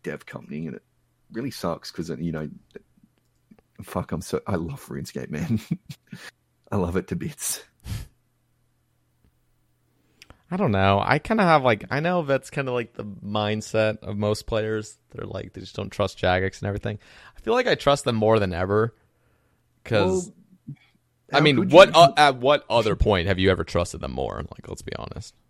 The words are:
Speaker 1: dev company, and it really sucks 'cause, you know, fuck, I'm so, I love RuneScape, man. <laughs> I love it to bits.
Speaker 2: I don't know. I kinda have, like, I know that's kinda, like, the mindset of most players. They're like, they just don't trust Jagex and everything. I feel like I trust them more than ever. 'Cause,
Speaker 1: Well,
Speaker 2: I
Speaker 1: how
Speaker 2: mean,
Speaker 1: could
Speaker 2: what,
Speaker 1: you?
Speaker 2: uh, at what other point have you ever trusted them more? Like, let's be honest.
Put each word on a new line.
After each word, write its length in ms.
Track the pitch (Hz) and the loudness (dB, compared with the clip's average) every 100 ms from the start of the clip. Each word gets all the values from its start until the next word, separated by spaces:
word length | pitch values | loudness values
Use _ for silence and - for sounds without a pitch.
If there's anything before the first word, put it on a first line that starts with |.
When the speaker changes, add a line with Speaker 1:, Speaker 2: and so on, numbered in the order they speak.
Speaker 1:
dev 220 | 80 73 - | -12 -12 -14
company, 420 | - - 76 80 | -18 -12 -10 -10
and 80 | 62 | -12
it 80 | _ _ _ _ _ | _ _ _ _ _
really 180 | 113 131 | -10 -10
sucks 400 | - 87 80 - | -6 -6 -6 -10
'cause, 200 | - 82 71 | -12 -10 -6
you 120 | 85 | -6
know, 140 | 78 76 - _ - _ _ _ _ _ _ _ - _ - | -6 -8 -12 _ -20 _ _ _ _ _ _ _ -20 _ -20
fuck, 300 | 104 - - | -8 -8 -6
I'm 100 | 80 | -8
so, 200 | - - - | -6 -8 -4
I 100 | 92 | -6
love 280 | 82 139 - | -6 -10 -12
RuneScape, 440 | 69 - - - | -12 -12 -12 -10
man. 280 | - 160 113 - - - - _ - | -8 -4 -4 -4 -8 -8 -20 _ -20
<laughs> 540 | - _ _ _ _ | -20 _ _ _ _
I 40 | 104 | -4
love 220 | 87 92 | -2 -4
it 100 | - | -4
to 80 | 87 | -8
bits. 480 | - - - - - _ - - - _ _ _ _ _ _ _ _ _ _ _ _ _ _ _ _ _ _ _ _ _ - - _ | -8 -8 -8 -8 -14 _ -10 -10 -12 _ _ _ _ _ _ _ _ _ _ _ _ _ _ _ _ _ _ _ _ _ -20 -20 _
Speaker 2:
I 60 | 185 | -2
don't 140 | 175 | 0
know. 300 | 98 98 98 | 2 4 4
I 140 | - 147 | 2 -2
kinda 240 | - 226 | 0 0
have, 200 | 180 156 | 4 4
like, 220 | 127 107 - | 4 0 -2
I 100 | 135 | -4
know 220 | 170 180 | -2 -2
that's 280 | 143 135 - | 0 -2 -2
kinda, 200 | - 131 | -6 -4
like, 220 | 123 117 | -4 -6
the 100 | - 107 | -10 -12
mindset 920 | 98 101 104 104 107 - 110 107 107 | -12 -6 -2 -2 -2 -2 0 0 -2
of 180 | - 104 | -8 -2
most 280 | 104 107 - | -2 -2 -2
players. 520 | 113 107 110 110 - _ | -4 -2 -6 -8 -18 _
They're 140 | 117 107 | -12 -10
like, 280 | 101 - | -10 -12
they 80 | - | -14
just 140 | 95 - | -12 -10
don't 140 | 101 | -8
trust 300 | - 98 - | -2 -4 0
Jagex 400 | 92 92 95 - | 0 0 -2 -4
and 60 | 101 | -8
everything. 320 | 101 110 107 - - - - | -6 -8 -10 -14 -20 -20 -12
I 40 | |
feel 140 | 220 | -2
like 120 | 240 240 | 0 2
I 100 | 151 | 2
trust 280 | - 143 - | 2 2 0
them 100 | 113 | 2
more 220 | 107 110 | 4 4
than 140 | 98 | 2
ever. 400 | 85 92 104 117 - _ _ _ _ _ _ _ _ | -2 0 2 0 -4 _ _ _ _ _ _ _ _
'Cause, 480 | - 107 185 185 175 - _ _ - | -2 0 2 0 -4 -16 _ _ -18
Speaker 1:
Well, 80 | 143 _ _ _ _ _ | -18 _ _ _ _ _
Speaker 2:
I 60 | - | 4
Speaker 1:
how 60 | |
Speaker 2:
mean, 120 | 160 127 | 4 4
Speaker 1:
could 140 | 104 | 8
Speaker 2:
what, 180 | 160 196 | 10 10
Speaker 1:
you? 60 | 160 | 10
Speaker 2:
uh, 180 | 170 165 | 6 8
at 200 | 147 123 | 4 4
what 280 | 127 147 - | 2 2 2
other 260 | 117 110 98 | 2 2 2
point 320 | 110 95 87 | 2 2 2
have 120 | 90 | 2
you 100 | 95 | 2
ever 140 | 92 | 2
trusted 380 | 90 - 87 - | 0 -2 -4 -6
them 100 | 69 | -8
more? 320 | 64 60 50 78 | -6 -6 -8 -12
Like, 160 | - - | -14 -14
let's 160 | - | -14
be 120 | - - | -10 -10
honest. 380 | - - - _ | -10 -14 -16 _